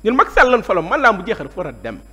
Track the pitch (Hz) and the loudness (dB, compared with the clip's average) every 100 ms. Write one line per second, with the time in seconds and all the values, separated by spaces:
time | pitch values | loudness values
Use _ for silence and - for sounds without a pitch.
0 | 214 254 427 - 262 247 - 190 165 294 | 0 2 2 4 4 2 2 -2 0 2
1 | 254 202 185 208 143 - 165 135 113 92 | 2 2 -4 -6 -8 -10 -10 -10 -12 -12
2 | - | -18